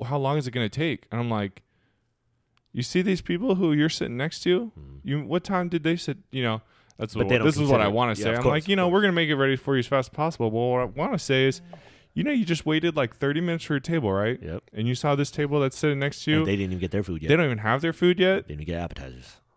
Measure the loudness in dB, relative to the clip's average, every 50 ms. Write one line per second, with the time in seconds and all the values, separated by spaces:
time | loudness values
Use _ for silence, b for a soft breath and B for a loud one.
0 | -6 -4 -2 -2 0 0 0 0 -2 -2 -2 -2 -2 -2 -2 -2 -2 -2 -2 -4
1 | -8 _ -6 -4 -2 -2 -2 -2 -2 -4 -6 -12 -20 _ _ _ _ _ _ _
2 | _ _ _ _ _ _ _ _ _ _ _ _ _ _ -6 -6 -4 -2 0 0
3 | 2 2 0 -2 -2 -2 -4 -2 0 0 2 2 2 2 2 2 2 2 0 -2
4 | -4 -6 -4 -4 -6 -6 -6 -4 0 0 2 2 0 -4 -10 -14 -18 -18 -18 -12
5 | -6 -4 -4 -4 -2 -2 -2 -2 -2 -2 -2 -2 0 -2 -2 -2 0 0 0 0
6 | -2 -6 -8 -8 -10 _ -6 -2 -2 0 -2 -2 b b b b b b b -8
7 | -8 -6 -2 -2 2 2 4 4 4 4 4 4 4 4 4 4 4 4 2 2
8 | 2 2 0 0 0 0 0 2 2 2 2 2 2 2 2 2 4 4 4 4
9 | 4 4 2 2 2 2 2 2 2 2 2 0 0 0 0 0 2 2 0 0
10 | 0 -2 -4 -4 -2 -2 -2 -2 -2 0 0 0 0 0 0 0 0 -2 -4 -4
11 | -4 -2 -2 -4 -2 0 2 4 4 4 2 0 B B B B B B B B
12 | B B _ -2 -2 0 0 0 0 0 0 -2 0 0 0 0 0 0 0 0
13 | -2 -2 -2 -2 -2 -2 0 0 -2 -2 -2 -4 -2 -2 -2 -2 -2 -2 -2 0
14 | 0 0 0 0 0 0 -2 -4 -6 -8 -10 -10 -10 _ -8 -4 -2 -2 -2 0
15 | 0 0 2 2 0 -2 -2 -4 -2 0 0 0 0 0 -2 0 0 0 0 0
16 | -2 -4 -4 -4 0 2 2 2 4 2 0 0 0 -2 -2 -4 -4 -2 -2 -2
17 | -2 -2 -4 -4 0 2 4 4 4 2 0 -2 0 0 0 0 0 -2 -2 2
18 | 2 4 4 4 4 2 2 0 -2 -6 -10 -8 -6 -6 -4 -4 -6 -6 -8 -10
19 | -14 -14 -14 -16 -18 -20 -20 -20 _ _ _